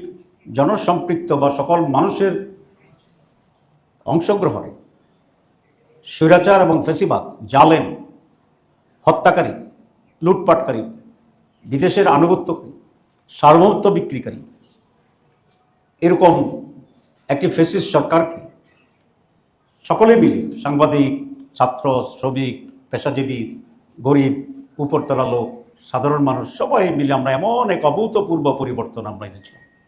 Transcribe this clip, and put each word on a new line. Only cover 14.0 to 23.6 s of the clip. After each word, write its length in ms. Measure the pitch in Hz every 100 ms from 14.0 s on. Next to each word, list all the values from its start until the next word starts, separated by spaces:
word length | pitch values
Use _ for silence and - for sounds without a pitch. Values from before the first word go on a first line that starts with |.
| - 131 113 85 - _ _ _ _ _ _ _ _ _ _ _ _ _ _ _
এরকম 320 | 170 165 175 151 - - - - - _ _ _ -
একটি 200 | 143 180
ফ্যাসিস্ট 400 | - 160 196 -
সরকারকে 480 | 151 - 165 165 - - _ _ _ _ _ _ _ _ _ _ _ _ _
সকলে 300 | - 165 220 226
মিলে, 440 | 160 - - -
সাংবাদিক, 520 | 143 147 151 147 135 135 - - - -
ছাত্র, 300 | 127 - 143 123 120 -
শ্রমিক, 380 | 131 131 131 110 - - _
পেশাজীবী, 500 | 117 147 131 135 120 107 -